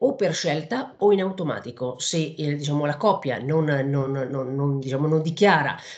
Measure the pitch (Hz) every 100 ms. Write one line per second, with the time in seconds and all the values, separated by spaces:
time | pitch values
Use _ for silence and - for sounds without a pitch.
0 | 262 - 185 - 170 156 156 254 269 -
1 | 202 196 190 185 156 107 123 - 123 123
2 | - 170 160 160 151 147 147 147 147 143
3 | 208 190 135 110 131 160 151 139 139 139
4 | 135 135 127 135 127 139 143 139 131 135
5 | 156 160 160 165 202 160 131 - -